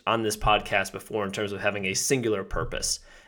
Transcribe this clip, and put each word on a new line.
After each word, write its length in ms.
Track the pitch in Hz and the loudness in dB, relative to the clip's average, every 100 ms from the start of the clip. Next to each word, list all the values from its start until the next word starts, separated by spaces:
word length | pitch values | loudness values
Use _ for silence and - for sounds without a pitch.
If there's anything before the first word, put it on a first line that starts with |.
on 200 | - 113 | 0 2
this 120 | 110 104 | 2 0
podcast 540 | 110 104 - 101 95 | 4 4 4 0 0
before 340 | 95 - 107 | -6 -6 -4
in 60 | 98 | -2
terms 220 | 98 104 | -2 -4
of 80 | 98 | 0
having 240 | 104 104 | 0 0
a 100 | 95 | -2
singular 480 | 95 - 135 117 101 | -2 2 2 2 0
purpose. 560 | 98 87 82 - - - - - | -2 -4 -2 -4 -4 -4 -8 -20